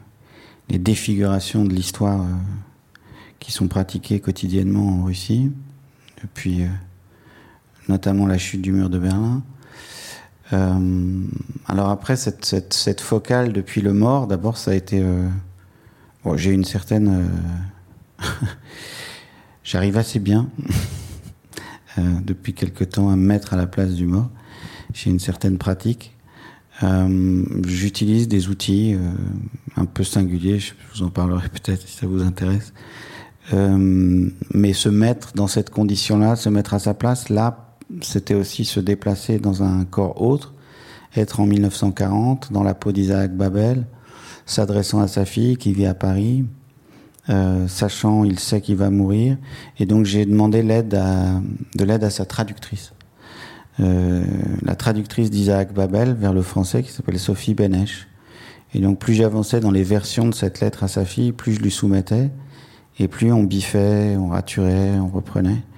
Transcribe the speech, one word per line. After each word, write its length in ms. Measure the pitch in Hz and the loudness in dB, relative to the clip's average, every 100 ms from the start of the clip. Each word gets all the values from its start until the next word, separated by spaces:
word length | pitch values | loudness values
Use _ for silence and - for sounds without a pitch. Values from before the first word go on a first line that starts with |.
| - _ _ - - - - | -16 _ _ -20 -20 -18 -6
les 100 | 92 | -2
défigurations 840 | 90 107 - 101 101 98 - 107 101 | 0 0 0 0 2 0 -2 0 0
de 80 | |
l'histoire, 480 | 92 90 - 101 98 | 0 -2 -2 0 0
euh, 120 | 90 92 95 98 98 _ _ - - - - - | -2 -4 -6 -8 -12 _ _ -20 -20 -20 -20 -20
qui 120 | - | -10
sont 160 | - 90 | -4 -2
pratiquées 540 | 95 92 90 - 101 | 0 -2 -4 -2 -2
quotidiennement 800 | - 95 - 95 95 101 101 92 | -2 -4 -2 0 0 0 0 0
en 40 | |
Russie, 480 | 92 90 - 113 139 139 - - - _ _ - | -2 -4 -2 0 0 -4 -14 -20 -20 _ _ -18
depuis, 420 | 104 - 95 90 | -16 -8 -4 -2
euh, 40 | 87 92 92 - _ _ - - - - _ _ - | -2 -4 -10 -20 _ _ -20 -20 -20 -20 _ _ -2
notamment 360 | 95 98 98 98 | 0 2 2 2
la 120 | 92 | 0
chute 240 | - 98 | -2 -6
du 100 | 95 | -2
mur 180 | 95 92 | 0 0
de 100 | 90 | 0
Berlin. 420 | 92 98 110 127 135 - - - - - - - - _ - | 0 0 0 -2 -6 -14 -20 -20 -20 -18 -18 -20 -20 _ -4
Euh, 720 | 98 95 92 92 92 90 92 95 - - - - | 0 2 2 0 0 -2 -4 -6 -8 -10 -12 -4
alors 220 | 98 98 | -2 0
après, 280 | 101 - 127 | -2 -2 -2
cette, 260 | - - | -2 -6
cette, 300 | - 95 - | -2 -2 -2
cette 280 | - - 101 | -2 -2 -2
focale 520 | - 110 - 123 123 | 0 -2 2 0 2
depuis 280 | 101 95 110 | -2 -4 0
le 120 | 101 | 2
mort, 320 | 101 113 139 113 | 4 4 2 0
d'abord, 320 | 92 104 117 | -2 -2 -4
ça 140 | - | 0
a 20 | |
été, 260 | 95 92 98 | -2 0 0
euh, 280 | 95 90 92 95 92 - - _ - _ - _ | 2 2 0 -2 -6 -18 -20 _ -20 _ -20 _
bon, 120 | - 76 | -4 0
j'ai 140 | 92 | 2
une 140 | 95 92 | 2 0
certaine, 640 | 101 - 110 104 92 90 87 85 87 92 - - - - - | -2 0 2 2 2 0 -2 -4 -6 -8 -12 -20 -20 -20 -10
euh, 40 | - | -8
<laughs> 1400 | - 98 - - - - - - - - - - _ | -6 -6 -8 -20 -20 -18 -16 -16 -18 -20 -20 -20 _
j'arrive 320 | - 90 98 104 | -6 -2 0 0
assez 220 | 113 113 | 0 -2
bien, 320 | 98 107 127 - - - - - - - | 2 2 2 -6 -4 -2 -2 -8 -14 -16
<laughs> 760 | - - _ - - - - - | -20 -20 _ -20 -18 -20 -10 -2
euh, 20 | 90 87 | 0 0
depuis 320 | 98 92 - 90 | -2 -6 -6 -4
quelque 280 | 95 - | -4 -4
temps 260 | 92 101 98 | -4 0 2
à 60 | 95 | 4
me 80 | |
mettre 300 | 95 104 - | 4 2 0
à 40 | 92 | -2
la 100 | 90 | -2
place 260 | 95 95 | 0 -2
du 140 | 87 87 | 0 0
mort. 240 | 92 123 - - - - - - | 0 0 -6 -20 -20 -20 -18 -14
J'ai 200 | - 101 | -6 0
une 80 | 92 | 0
certaine 400 | - 90 98 90 | 0 -2 0 0
pratique. 560 | 98 92 110 120 - - - - - - _ - | -2 -2 -2 -4 -8 -20 -20 -20 -20 -20 _ -4
Euh, 640 | 95 92 92 92 92 92 - 95 90 | 0 2 2 2 2 2 0 -2 -2
j'utilise 600 | 90 98 - 104 110 117 | 0 -2 0 2 2 2
des 220 | 101 90 | 2 0
outils, 460 | 95 - 98 110 98 | -2 0 2 2 2
euh, 160 | 90 92 92 98 98 - - - | 0 -2 -4 -6 -8 -12 -8 -2
un 100 | 90 | -2
peu 180 | - | 0
singuliers, 540 | 95 95 92 87 92 101 | 0 0 0 0 0 0
je 160 | 101 - - 110 | -2 -12 -14 -4
vous 80 | |
en 60 | 90 | -4
parlerai 400 | 90 90 90 87 | 0 0 0 -4
peut-être 380 | - - 92 - | -6 -4 -4 -4
si 80 | - | -8
ça 120 | 92 | -4
vous 160 | 92 | 0
intéresse. 500 | 92 92 92 98 - - - - - - - - - | 0 0 0 -2 -4 -14 -20 -20 -18 -20 -20 -18 -2
Euh, 800 | 95 98 95 95 92 90 90 90 - - | 2 4 4 4 4 4 4 2 -2 -2
mais 220 | - 101 | 2 2
se 160 | 95 107 | 4 2
mettre 440 | 104 113 120 - - | 4 4 0 -4 -2
dans 100 | 98 | 0
cette 240 | - 104 | 0 -2
condition-là, 640 | - 107 101 - 107 107 113 | 0 0 0 2 4 4 2
se 140 | 107 | 2
mettre 240 | 104 104 | 2 2
à 60 | 101 | 0
sa 160 | 107 101 | 0 0
place, 340 | 117 127 - | 0 -2 0
là, 380 | 104 117 120 - - - 180 | 0 0 -2 -12 -20 -16 -12
c'était 340 | - 104 - 101 | -4 -4 0 0
aussi 300 | 95 - 110 | -2 -4 -4
se 140 | 101 | -2
déplacer 600 | 92 101 104 98 - 110 | 0 0 0 -2 -2 0
dans 240 | 104 95 | 0 0
un 200 | 95 92 | 2 0
corps 380 | 92 104 95 - | 0 0 -2 0
autre, 320 | 110 139 - - - - - - - - | 0 0 -4 -20 -20 -20 -20 -20 -6 -2
être 240 | 104 110 | -2 0
en 80 | 104 | 2
mille 160 | 104 | 4
neuf 100 | 101 | 2
cent 160 | - 101 | 2 -2
quarante, 640 | 95 98 101 120 131 - | 0 0 2 0 0 -2
dans 80 | 101 | 0
la 140 | 98 92 | 0 0
peau 160 | 107 | -2
d'Isaac 440 | 98 95 98 98 92 | 0 2 2 0 0
Babel, 520 | 98 98 110 127 120 - - - - - - | 0 2 2 0 -4 -10 -20 -20 -20 -18 -8
s'adressant 540 | - 104 101 98 107 | -2 0 0 0 2
à 80 | 101 | 2
sa 180 | 101 95 | 0 -2
fille 320 | 110 123 127 | 0 0 2
qui 160 | 104 | 0
vit 140 | 98 98 | 2 2
à 80 | 92 | 0
Paris, 500 | 95 95 110 131 127 - - _ _ - - _ - | 0 0 2 0 -2 -6 -20 _ _ -20 -20 _ -2
euh, 380 | 98 95 92 92 | 2 2 2 0
sachant, 560 | 92 104 - 104 104 | -2 -2 0 2 4
il 160 | 101 92 | 4 0
sait 220 | - 104 | 0 -2
qu'il 140 | 98 98 | 0 0
va 160 | 98 | 2
mourir, 460 | 98 98 101 123 135 - - - - | 2 2 2 2 0 -4 -18 -10 -2
et 80 | 98 | 2
donc 180 | 107 101 | 4 4
j'ai 220 | 101 101 | 2 4
demandé 340 | 107 107 113 | 4 4 4
l'aide 320 | 110 113 110 | 4 2 2
à, 480 | 98 95 92 92 92 98 104 - - | 2 2 2 2 0 -2 -6 -6 -2
de 80 | |
l'aide 200 | 101 110 | 2 2
à 80 | 107 | 0
sa 160 | - 95 | -2 -4
traductrice. 640 | - 104 104 - 101 - - - _ - - - - - - | -4 -4 -6 -12 -12 -12 -20 -20 _ -20 -20 -20 -20 -10 0
Euh, 440 | 95 90 90 90 90 - - 95 | 2 4 2 2 0 -2 -2 -4
la 140 | - - | -4 -2
traductrice 560 | 113 107 101 - 113 | 0 -2 -2 -2 0
d'Isaac 420 | 104 101 98 95 | 2 2 2 0
Babel 400 | 98 95 101 120 | 0 0 2 0
vers 200 | 117 101 | 2 2
le 100 | 92 | 2
français, 400 | 90 - 95 117 | 0 0 0 0
qui 80 | 131 | -2
s'appelle 260 | - - 90 | -6 -4 -4
Sophie 380 | 95 98 - 101 | -2 -2 0 0
Bénèche. 520 | 101 92 101 - - - - - - - _ 107 | 2 2 0 -4 -16 -20 -20 -20 -20 -20 _ 0
Et 60 | |
donc, 180 | 95 95 | 2 2
plus 160 | - 110 | 2 4
j'avançais 460 | 113 107 104 120 | 4 2 0 2
dans 100 | 107 | 4
les 100 | 98 | 2
versions 460 | 92 104 98 - 117 | 4 2 0 0 0
de 80 | 110 | 0
cette 240 | 95 - | -2 0
lettre 240 | 110 - | -2 -2
à 40 | 98 | -4
sa 180 | 101 95 | -2 -2
fille, 260 | - 120 | 0 -2
plus 220 | 117 - | -2 -2
je 60 | 107 | 0
lui 120 | 104 | -2
soumettais, 580 | - 101 95 92 110 139 135 - - - - _ - | 0 2 2 2 0 0 -4 -16 -20 -20 -20 _ -4
et 80 | 95 | -4
plus 240 | - 113 | 0 2
on 140 | 117 98 | 4 4
biffait, 720 | 98 95 104 101 104 104 98 | 0 0 2 2 2 2 0
on 120 | 92 | 0
raturait, 720 | 90 - - 92 95 98 98 | -2 -4 0 2 2 2 0
on 80 | 92 | -2
reprenait, 560 | 92 - 98 92 113 - | -4 -4 0 0 0 -4